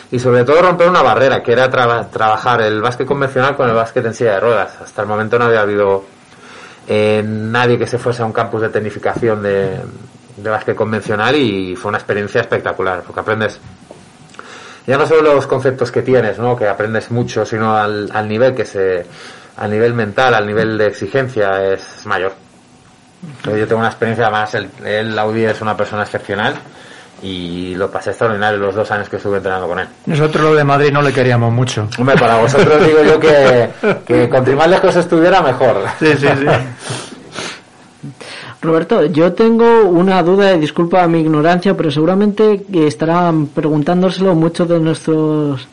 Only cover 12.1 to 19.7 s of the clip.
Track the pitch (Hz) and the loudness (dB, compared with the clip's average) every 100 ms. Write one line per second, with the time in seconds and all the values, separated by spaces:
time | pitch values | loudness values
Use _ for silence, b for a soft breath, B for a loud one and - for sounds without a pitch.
12.1 | 104 101 120 113 107 95 87 95 90 - | -6 -2 -4 -2 -4 -4 -4 -4 -6 -8
13.1 | - 95 110 104 - - - - - - | -8 -4 -2 -4 -6 -18 -20 -20 -20 -20
14.1 | - - B B B B B - 139 147 | -20 -20 B B B B B -2 0 2
15.1 | 160 151 143 135 135 131 131 123 120 131 | 4 4 2 2 -2 -2 -2 -2 -2 2
16.1 | 127 110 98 120 120 104 98 107 110 - | 2 2 -2 -2 0 -2 -2 -2 -4 -4
17.1 | 117 120 113 104 110 110 107 104 104 101 | -4 -2 -4 -2 -2 0 0 -2 -4 -6
18.1 | 107 107 107 131 127 104 101 95 92 87 | -6 -4 0 0 0 -4 -4 -2 -2 -6
19.1 | B B B B - 107 | B B B B -10 -6